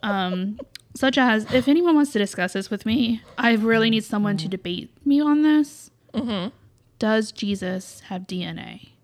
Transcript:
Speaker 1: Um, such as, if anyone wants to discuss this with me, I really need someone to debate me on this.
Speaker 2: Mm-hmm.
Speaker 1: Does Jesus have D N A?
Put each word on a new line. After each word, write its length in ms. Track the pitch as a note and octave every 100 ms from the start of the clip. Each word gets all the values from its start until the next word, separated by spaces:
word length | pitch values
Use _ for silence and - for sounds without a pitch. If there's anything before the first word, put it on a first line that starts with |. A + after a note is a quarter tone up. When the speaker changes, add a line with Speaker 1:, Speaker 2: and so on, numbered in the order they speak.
Speaker 1:
Um, 560 | A3 G3 F#3 F#3 G3 G#3+ - - _
such 220 | - C4 C4
as, 340 | B3 A3 G#3+
if 160 | B3+ B3+
anyone 280 | D#4 F4
wants 180 | D4+ C#4+
to 60 | G#3
discuss 340 | G3+ - F3+
this 160 | G3 G3
with 160 | G3+
me, 380 | A3 A#3 A#3 A3+ - -
I 160 | A#3
really 340 | A3+ A3+ A3+ A3+
need 160 | A3
someone 320 | A3 G#3 F3+ D#3
to 120 | E3
debate 420 | F#3 F3+ F3+ - _
me 160 | C#4 C#4+
on 220 | D4+ D4
this. 500 | D4+ D4+ C#4+ - - _ _
Speaker 2:
Mm-hmm. 380 | A3 A#3+ G3+ F#3 _ _ _ _ _
Speaker 1:
Does 340 | G#3+ A3 G#3+
Jesus 680 | - G3+ G3 F#3 F#3+ - - -
have 180 | F#3 F#3
D 160 | F3+
N 140 | E3+ E3
A? 340 | A2+ - - _